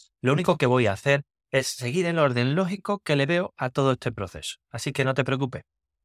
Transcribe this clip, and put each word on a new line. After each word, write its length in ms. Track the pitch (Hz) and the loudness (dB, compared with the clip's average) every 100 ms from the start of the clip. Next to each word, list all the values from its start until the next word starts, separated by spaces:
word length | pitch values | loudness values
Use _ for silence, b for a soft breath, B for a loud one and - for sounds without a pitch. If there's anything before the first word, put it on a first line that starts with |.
| - _ | -20 _
Lo 120 | 123 | 0
único 240 | 151 180 170 | 2 2 2
que 100 | 127 | 4
voy 180 | 127 110 | 4 2
a 80 | |
hacer 300 | 98 143 139 - _ _ | 0 2 0 0 _ _
es 160 | 135 127 | -2 -2
seguir 400 | - 123 165 170 | -4 -4 -2 0
el 140 | 165 | 2
orden 340 | 143 123 127 | 2 2 2
lógico 460 | 156 185 202 - 101 | 0 -2 -4 -4 -4
que 160 | - 143 | 0 0
le 100 | 139 | 2
veo 300 | 175 196 - | 0 -2 -6
a 140 | 127 | -4
todo 220 | 147 135 | 2 2
este 180 | 127 120 | 2 -4
proceso. 460 | 107 95 78 - - _ | -6 -8 -10 -12 -14 _
Así 220 | 120 147 | -8 -6
que 120 | 139 | -2
no 120 | 131 131 | 0 0
te 80 | |
preocupes, 400 | 131 135 135 127 - _ _ _ | 0 -2 -4 -6 -16 _ _ _